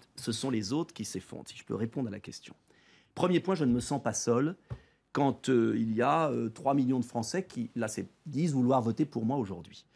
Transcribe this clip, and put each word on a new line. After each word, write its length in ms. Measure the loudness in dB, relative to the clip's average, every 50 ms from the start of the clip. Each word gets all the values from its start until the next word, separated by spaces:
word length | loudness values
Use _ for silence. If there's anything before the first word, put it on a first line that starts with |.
| -18 _ _
Ce 160 | -10 -6 -6
sont 180 | -4 -2 -2 -2
les 220 | -2 -2 -2 -2
autres 220 | -2 -2 -2 -4 -6
qui 100 | -10 -10
s'effondrent, 460 | -8 -8 -10 -10 -10 -16 -16 -16 -16
si 80 | -18 -18
je 80 | -10
peux 100 | -6 -4
répondre 320 | -4 -4 -4 -4 -4 -6 -4
à 40 |
la 100 | -6 -10
question. 340 | -12 -14 -16 -16 -16 -20 -20 _ _ _ _ _ _ _ _ _ _ _ -2
Premier 280 | 0 2 4 4 4
point, 140 | 4 2 0
je 100 | 2 2
ne 80 | 2 2
me 80 | 2
sens 200 | 0 -2 -4 -2
pas 120 | -2 -2 -2
seul 420 | -2 0 2 2 2 2 0 -2 -6 _ -14 -14 -14 -14 _ _ _ _ _
quand, 380 | -2 2 2 2 2 0 0 2
euh, 240 | 4 4 4 4 2 0
il 160 | 0 0 2
y 80 | 2
a, 280 | 2 2 4 2 2 0
euh, 180 | 0 0 -2 -4
trois 260 | -6 -2 0 2 2
millions 260 | 4 4 2 2 2
de 40 | 0
Français 380 | -2 -2 -6 -4 -2 -4 -4 -4
qui, 280 | -4 -6 -8 -8 -6 -4
là, 140 | -4 -4 -4
c'est, 180 | -4 -6 -8 -8 _ _ -14
disent 280 | -6 -2 0 0 2 2
vouloir 280 | 2 4 4 4 4
voter 240 | 4 2 2 2 0
pour 200 | 0 0 -2 0
moi 100 | 0 0
aujourd'hui. 500 | 0 -2 -4 -6 -10 -12 -16 -20 -20 -20 _ _